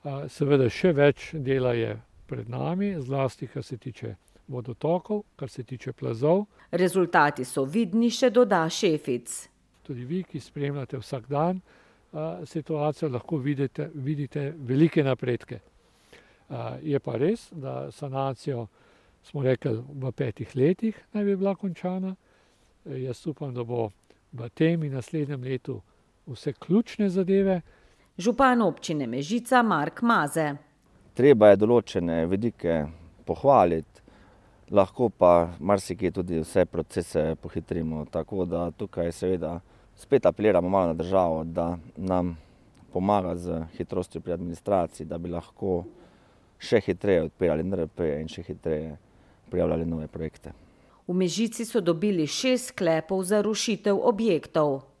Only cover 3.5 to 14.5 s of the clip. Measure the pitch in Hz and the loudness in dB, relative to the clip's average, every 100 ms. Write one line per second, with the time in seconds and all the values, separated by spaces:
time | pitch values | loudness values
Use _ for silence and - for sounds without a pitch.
3.5 | 135 - 120 127 - 113 98 _ _ - | -10 -10 -12 -12 -10 -12 -12 _ _ -10
4.5 | 123 120 120 151 180 - 214 - - 135 | -10 -10 -4 -2 -2 -2 -6 -6 -12 -12
5.5 | - 120 127 - - 131 117 147 185 208 | -10 -12 -10 -10 -8 -6 0 2 2 0
6.5 | _ - 170 180 185 175 175 147 147 127 | _ -6 0 2 2 4 6 4 2 -4
7.5 | - 135 190 208 220 233 233 254 226 240 | -2 0 0 0 2 0 4 4 6 6
8.5 | 185 160 - 196 151 147 120 - - - | 4 0 0 0 0 0 -4 -4 -12 -14
9.5 | _ _ _ - 123 123 180 175 135 - | _ _ _ -14 -12 -6 -6 -6 -12 -12
10.5 | 151 143 143 123 131 - 131 110 143 170 | -6 -6 -6 -8 -10 -8 -10 -4 0 0
11.5 | 185 _ _ _ _ _ 156 160 175 160 | -2 _ _ _ _ _ -10 -8 -8 -8
12.5 | 165 147 151 147 143 156 123 - 156 135 | -10 -4 -2 -2 -2 -4 -4 -4 -4 -2
13.5 | 139 135 - 147 151 131 147 139 151 139 | -2 -2 -4 -10 -6 -6 -4 -4 -6 -6